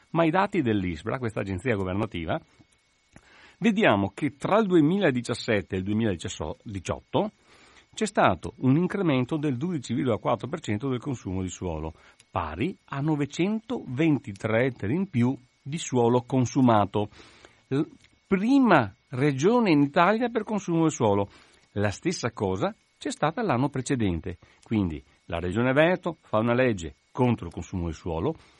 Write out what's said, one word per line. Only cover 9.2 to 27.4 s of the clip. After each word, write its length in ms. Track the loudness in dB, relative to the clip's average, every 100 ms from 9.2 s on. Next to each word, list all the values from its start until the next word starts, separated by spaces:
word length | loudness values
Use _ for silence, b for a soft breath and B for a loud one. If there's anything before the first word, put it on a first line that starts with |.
| 0 -2
del 220 | -4 -4
dodici 360 | -4 -6 -4
virgola 240 | -4 0 -2
quattro 300 | 0 -4 -4
per 140 | -8
cento 260 | -4 -4 -4
del 120 | -6
consumo 420 | -6 -8 -6 -6
di 80 | -6
suolo, 440 | -6 -8 -6 -8 -12 b b _
pari 420 | -6 -6 -6 -6 -6 -12
a 160 | -6
novecentoventitré 1700 | -2 -2 -4 -2 -2 -2 -6 -10 -8 -2 2 2 -2 -8 0 0 0
ettari 280 | -2 -4 -4
in 140 | -2
più 260 | 0 0 0 _ _
di 160 | -10 -10
suolo 440 | -2 2 4 2
consumato. 880 | 0 0 0 4 4 6 4 -2 -4 b b b b b b
L-, 140 | -4 -4 -8 _ _ -2
prima 680 | 0 4 4 6 6 4 -6 _
regione 640 | 0 0 2 4 4 4
in 100 | 4
Italia 480 | 4 4 4 2 0
per 140 | -4
consumo 400 | -4 -6 -2 2
del 80 | 2
suolo. 380 | 2 2 2 0 b b b b
La 180 | -4 -2
stessa 400 | -2 -6 -4 -6
cosa 420 | -4 -4 -2 -4 -6 _ _
c'è 140 | -10
stata 300 | -4 -4 -2
l'anno 280 | -2 0 0
precedente. 680 | -4 -4 0 0 -2 -6 -14 b b
Quindi 400 | -4 0 0 -2 -12 _ -8
la 140 | -6
Regione 340 | -2 0 2
Veneto 440 | 4 2 2 -4 -10
fa 160 | -4 0
una 160 | 2
legge 420 | 2 2 0 -6 -14 _
contro 360 | 0 0 0